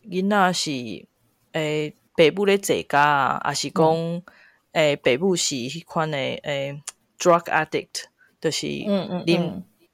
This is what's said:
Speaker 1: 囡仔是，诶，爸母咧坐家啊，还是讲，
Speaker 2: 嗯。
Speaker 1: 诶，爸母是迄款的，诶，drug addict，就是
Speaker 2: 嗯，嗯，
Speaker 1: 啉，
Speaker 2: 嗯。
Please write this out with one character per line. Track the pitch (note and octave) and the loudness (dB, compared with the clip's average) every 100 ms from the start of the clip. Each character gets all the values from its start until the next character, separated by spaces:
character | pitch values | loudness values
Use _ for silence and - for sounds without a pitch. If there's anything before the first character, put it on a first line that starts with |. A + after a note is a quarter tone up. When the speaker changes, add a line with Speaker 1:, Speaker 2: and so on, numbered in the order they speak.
Speaker 1:
囡 | G#3 F3+ G3 | -8 -4 0
仔 | G#3 F#3 | 2 2
是， | F3 D#3+ C3 A#2 F2 - _ _ _ _ | 2 -4 -6 -8 -12 -16 _ _ _ _
诶， | D#3+ D3+ D3+ D3+ - _ - | -4 -2 -2 -4 -10 _ 4
爸 | D3+ F#3 | 4 6
母 | G3+ | 2
咧 | G3 | 2
坐 | - G#2 - | 2 -2 2
家 | C#3+ | 4
啊， | D3 C#3+ B2+ - | 4 4 2 0
还 | - | -4
是 | C#3+ D3 | -4 -2
讲， | - D#3+ E3 | 2 2 2
Speaker 2:
嗯。 | E3 E3+ - _ _ _ _ | -2 -6 -10 _ _ _ _
Speaker 1:
诶， | - D3+ C#3+ | 0 2 2
爸 | - B2+ | 0 2
母 | G3 E3+ | 2 0
是 | - C3+ | -2 -4
迄 | B2 E3 - | -6 -10 -8
款 | E3+ D#3 | -4 -4
的， | C#3+ | -4
诶， | C3 A#2+ D3 C#3 C#3 C#3+ - - _ - | -6 -6 -6 -6 -6 -10 -14 -18 _ -2
drug | F3+ E3+ | 4 4
addict， | - D#3 D#3 C#3+ - - - _ _ _ | 2 -2 0 -4 -6 -12 -14 _ _ _
就 | D#3+ | -4
是 | D3 D3+ C#3+ G#3 | -4 -6 -6 -2
Speaker 2:
嗯， | G3 - | -2 -2
嗯， | F3+ E3 | -4 0
Speaker 1:
啉， | F3 | 0
Speaker 2:
嗯。 | E3+ - - _ _ | 0 -6 -14 _ _